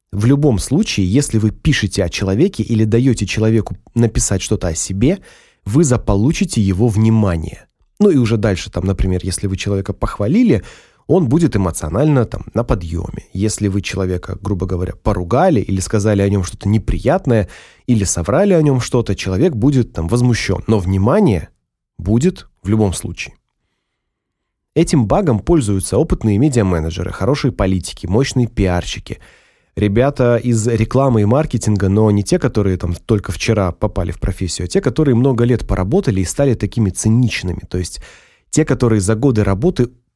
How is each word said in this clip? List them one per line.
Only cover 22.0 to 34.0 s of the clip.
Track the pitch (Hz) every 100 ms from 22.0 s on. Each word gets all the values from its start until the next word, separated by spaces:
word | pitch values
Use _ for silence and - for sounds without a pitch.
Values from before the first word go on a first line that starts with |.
| 90 117 175 - - _
в | 98
любом | 107 101
случае. | 82 - - - - _ _ _ _ _ _ _ _ _ _ _ _ _
Этим | 151 165 156 104
багом | 165 175 107
пользуются | - 170 104 95 - 104
опытные | 165 - 110 101
медиаменеджеры, | 147 120 95 85 80 87 90
хорошие | - 98 143 135
политики, | - 95 92 - - -
мощные | 104 139 127 117
пиарщики, | - 92 87 - - - - - _ _ _ _ -
ребята | 104 104 139 139 123 117
из | 123 117 113
рекламы | 113 110 131 135 113
и |
маркетинга, | 101 135 156 110 107 101 98
но | 104 110
не | 104
те, | 98 175
которые, | 127 107 98 92
там, | 85
только | 87 - 104 -
вчера | - - 104 90
попали | - 107 -